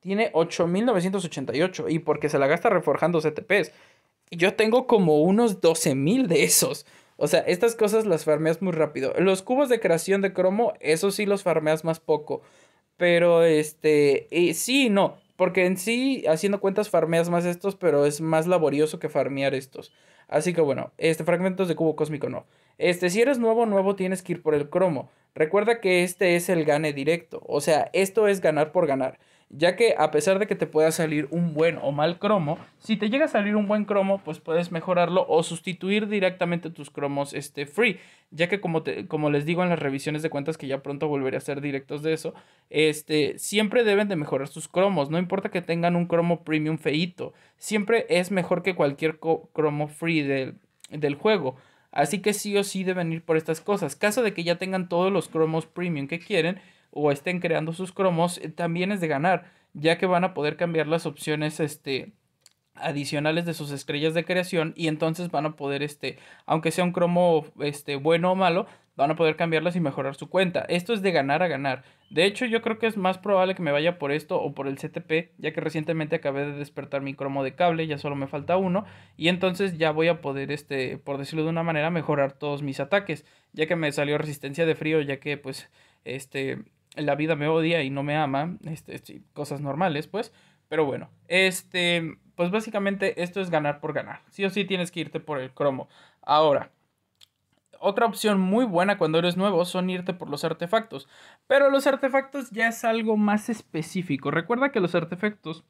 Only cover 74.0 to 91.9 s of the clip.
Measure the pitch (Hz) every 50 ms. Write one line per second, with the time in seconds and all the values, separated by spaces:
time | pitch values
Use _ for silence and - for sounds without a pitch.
74 | - 139 139 156 151 - 139 - - - 139 - 139 139 139 135 - 151 - 175
75 | 165 _ 156 160 170 _ _ _ - 151 156 170 156 156 156 165 151 156 165 160
76 | 156 147 160 165 - 147 135 139 143 147 143 143 147 143 _ - 139 131 - 139
77 | 139 139 135 - 139 139 139 139 139 135 131 - 180 175 170 160 160 160 147 143
78 | - 151 143 139 139 135 - 147 143 - 170 190 196 185 175 190 214 - - -
79 | - _ _ - 151 165 185 175 185 185 180 180 202 196 175 156 160 160 151 156
80 | 165 165 170 160 160 143 135 139 139 139 143 147 - _ 143 135 131 127 143 -
81 | _ - 143 139 139 139 - 160 156 160 165 170 165 165 160 151 147 160 180 170
82 | 147 - 151 143 139 135 139 _ - 147 143 139 147 139 135 - 139 - - 202
83 | 196 202 160 147 - _ _ _ _ _ _ - 156 156 180 170 160 147 139 -
84 | 147 143 147 147 151 151 147 147 - 139 139 151 170 160 151 151 156 156 156 160
85 | 147 139 139 135 - 147 147 139 - 131 135 - - _ _ _ _ _ _ _
86 | _ - 123 135 135 _ _ 139 135 135 131 131 - _ _ _ _ _ _ -
87 | 151 147 143 143 151 156 165 147 147 151 160 160 160 160 170 165 143 135 139 139
88 | 139 147 147 156 156 139 135 135 147 170 185 - - 156 160 - - - - 131
89 | _ - - - - _ _ - - 135 147 139 147 139 135 143 185 190 151 143
90 | 156 - - 202 233 - _ _ _ _ _ _ _ _ - 156 156 139 123 120
91 | - - _ _ _ _ 170 185 190 190 180 185 - _ - 180 175 175